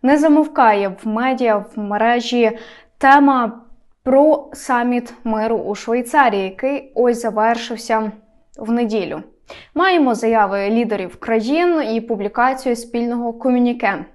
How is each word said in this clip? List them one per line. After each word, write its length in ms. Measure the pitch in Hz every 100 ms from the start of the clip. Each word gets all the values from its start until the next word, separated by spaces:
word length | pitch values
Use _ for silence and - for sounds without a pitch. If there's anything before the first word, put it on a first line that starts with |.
Не 160 | 254 294
замовкає 680 | 311 302 302 302 240 208 202
в 200 | 190 226
медіа, 480 | 214 247 254 240 208
в 220 | 196 -
мережі 800 | 208 208 220 240 233 247 220 226 - - _ _
тема 640 | 269 285 277 262 226 233 - - _ _
про 460 | - 269 302 302 -
саміт 640 | - - 247 240 240 240 -
миру 320 | 226 214 220 226
у 180 | -
Швейцарії, 680 | 202 - 233 240 269 262 202
який 500 | 190 190 262 277 -
ось 280 | - 240 233
завершився 880 | 233 214 220 233 - 220 - 220 220 - _ _ _ -
в 120 | 214
неділю. 520 | 233 233 214 170 156 - _ _ - -
Маємо 400 | - 370 359 269
заяви 560 | 226 226 226 202 202 196
лідерів 460 | 226 233 208 185 -
країн 680 | - 226 220 302 349 330 240
і 80 | 226
публікацію 760 | 220 220 202 202 247 262 269 233
спільного 560 | 233 240 240 240 240
комюніке. 720 | 233 262 247 247 240 220 196 -